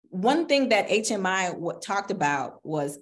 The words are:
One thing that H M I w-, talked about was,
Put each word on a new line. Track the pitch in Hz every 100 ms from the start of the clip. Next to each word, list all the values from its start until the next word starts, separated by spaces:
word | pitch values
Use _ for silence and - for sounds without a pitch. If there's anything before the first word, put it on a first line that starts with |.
| _
One | 185 214 311 320
thing | 277 247
that | 208 -
H | 208 214
M | 208 185
I | 190 180
w-, | - 165 -
talked | - 202 196
about | 196 147 143 127 -
was, | - 156 143 143